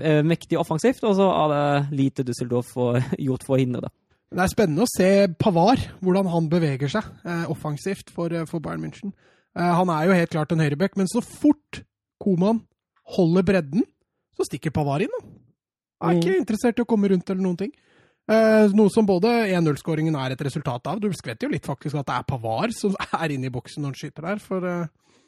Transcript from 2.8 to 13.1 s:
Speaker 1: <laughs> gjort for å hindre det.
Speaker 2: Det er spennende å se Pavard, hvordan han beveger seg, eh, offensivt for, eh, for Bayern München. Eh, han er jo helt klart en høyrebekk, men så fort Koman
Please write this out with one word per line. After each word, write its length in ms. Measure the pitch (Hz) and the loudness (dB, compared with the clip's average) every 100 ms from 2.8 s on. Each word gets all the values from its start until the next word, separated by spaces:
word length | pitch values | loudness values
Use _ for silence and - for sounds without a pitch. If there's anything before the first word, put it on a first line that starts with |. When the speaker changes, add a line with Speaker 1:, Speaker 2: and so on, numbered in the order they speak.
| 123 123 123 | 0 0 -2
Speaker 1:
<laughs> 180 | - 139 | -4 -4
gjort 160 | 127 - | -4 0
for 80 | |
å 80 | 135 | 0
hindre 240 | 127 120 - | 0 -4 -8
det. 80 | - _ _ _ | -14 _ _ _
Speaker 2:
Det 140 | 175 | -2
er 60 | 190 | 0
spennende 320 | - 190 151 | 2 0 2
å 40 | 247 | 0
se 140 | - 185 196 196 160 | 2 4 4 4 2
Pavard, 400 | 220 165 196 254 - - | 0 4 4 2 -2 -4
hvordan 220 | 185 196 190 | 0 0 2
han 200 | 170 156 | 0 0
beveger 380 | 175 156 131 139 | 2 0 0 -2
seg, 120 | 214 160 135 | -4 -6 -10
eh, 220 | 170 170 165 | -6 -4 -4
offensivt 640 | 156 156 147 - - - | -6 -6 -6 -6 -8 -10
for, 160 | - 170 170 | -6 -4 -4
eh, 60 | |
for 160 | 156 165 | -6 -8
Bayern 220 | 160 165 | -8 -8
München. 300 | 160 - 202 - _ _ _ - | -10 -10 -12 -14 _ _ _ -2
Eh, 140 | 175 170 | 0 2
han 100 | 185 | 2
er 140 | 156 | 2
jo 120 | 175 180 | 2 2
helt 120 | 170 | 2
klart 180 | 160 151 | -2 0
en 80 | 165 | 0
høyrebekk, 380 | 147 143 190 196 | 0 0 -2 -2
men 80 | 190 | -2
så 140 | 240 | -2
fort 540 | - - 294 - _ - - _ _ - | -6 0 2 2 _ -20 -20 _ _ -6
Koman 380 | 208 170 196 226 - _ _ _ - | 0 2 2 0 -4 _ _ _ -4